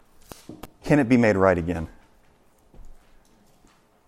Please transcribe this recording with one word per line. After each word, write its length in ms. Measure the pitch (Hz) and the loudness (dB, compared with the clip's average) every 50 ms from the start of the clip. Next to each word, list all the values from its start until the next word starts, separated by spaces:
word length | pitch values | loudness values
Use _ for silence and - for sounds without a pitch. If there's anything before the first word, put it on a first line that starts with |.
| - _ _ _ _ _ - - _ - - - - - _ _ - | -20 _ _ _ _ _ -20 -20 _ -20 -20 -20 -20 -20 _ _ -2
"Can 160 | - - 302 | 0 0 0
it 100 | 131 110 | 2 2
be 80 | 127 | 2
made 200 | 120 120 107 104 | 4 4 2 2
right 200 | 95 95 95 92 | 4 4 2 2
again? 300 | 87 80 85 85 85 80 - - - _ _ _ _ _ _ _ _ _ _ _ _ _ _ _ - - - - - _ _ _ - _ _ _ _ _ _ _ _ _ _ _ _ _ _ _ _ _ | 2 -2 -6 -8 -8 -10 -12 -16 -20 _ _ _ _ _ _ _ _ _ _ _ _ _ _ _ -20 -20 -20 -20 -20 _ _ _ -20 _ _ _ _ _ _ _ _ _ _ _ _ _ _ _ _ _